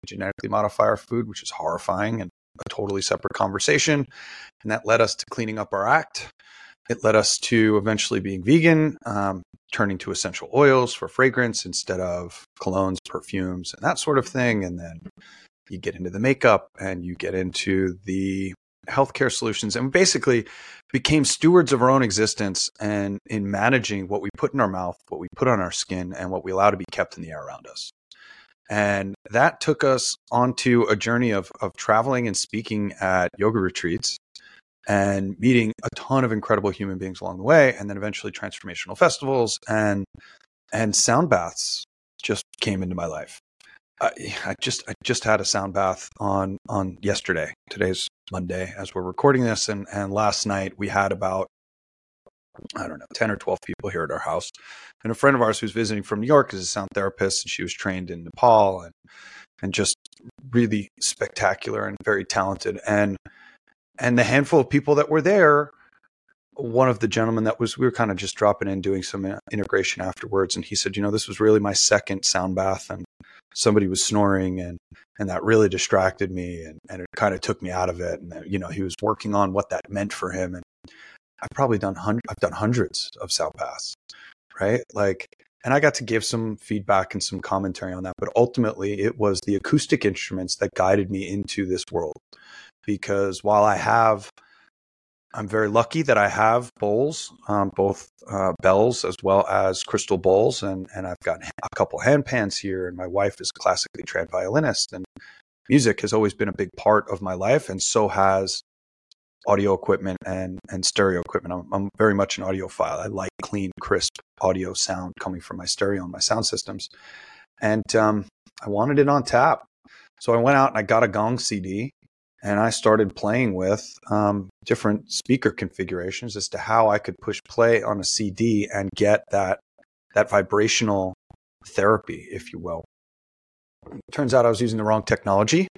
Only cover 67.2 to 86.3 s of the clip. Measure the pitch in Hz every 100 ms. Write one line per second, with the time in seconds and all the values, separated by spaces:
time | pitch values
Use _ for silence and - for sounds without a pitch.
67.2 | 113 113 110 - 113 - 127 120 110 92
68.2 | 95 - 104 101 101 95 95 95 92 101
69.2 | 95 101 - 104 95 98 92 - 92 -
70.2 | 104 98 92 95 - 104 98 101 101 104
71.2 | - 101 107 107 101 98 - 104 - 98
72.2 | - 92 95 95 95 95 - 95 87 -
73.2 | - - _ - 117 107 98 92 - 107
74.2 | 101 95 92 92 87 87 _ - _ -
75.2 | 98 90 95 110 104 90 - 98 92 -
76.2 | 95 92 87 85 80 78 - 92 90 -
77.2 | 104 92 - - 90 90 90 87 87 85
78.2 | 85 85 82 95 90 98 95 - 104 107
79.2 | 104 101 98 95 - 90 - 98 101 -
80.2 | 92 92 92 90 - _ - - - -
81.2 | _ _ - - 135 107 98 95 101 113
82.2 | - - 101 - 107 123 92 - - -
83.2 | - - 78 - 69 - - - - -
84.2 | - _ _ - 98 123 - 104 98 92
85.2 | - _ _ _ 123 139 147 - 107 113
86.2 | -